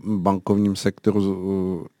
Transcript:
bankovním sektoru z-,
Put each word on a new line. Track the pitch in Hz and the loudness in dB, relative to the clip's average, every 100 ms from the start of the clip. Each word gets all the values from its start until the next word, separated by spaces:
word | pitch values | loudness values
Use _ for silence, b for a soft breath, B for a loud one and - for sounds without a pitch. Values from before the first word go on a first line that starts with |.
| 98 104 | -2 -2
bankovním | 92 98 98 101 101 95 | 0 0 2 2 2 2
sektoru | 101 - - 104 | -2 0 0 2
z-, | 98 92 95 95 92 87 - _ | 0 -2 -2 -2 -2 -4 -8 _